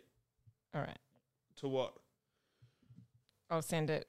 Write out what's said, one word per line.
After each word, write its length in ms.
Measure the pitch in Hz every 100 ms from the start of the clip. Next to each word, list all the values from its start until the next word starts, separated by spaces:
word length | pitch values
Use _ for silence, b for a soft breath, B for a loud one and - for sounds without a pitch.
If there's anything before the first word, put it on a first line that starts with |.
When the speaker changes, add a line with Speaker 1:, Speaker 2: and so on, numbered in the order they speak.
| - _ _ _ - - _
Speaker 1:
All 80 | 151
right. 160 | - - _ _ _ _ _ -
Speaker 2:
To 80 | 139
what? 260 | 131 127 - _ _ _ _ _ _ - _ - - - _ _ _ -
Speaker 1:
I'll 140 | 165
send 260 | 156 165 156
it 180 | 156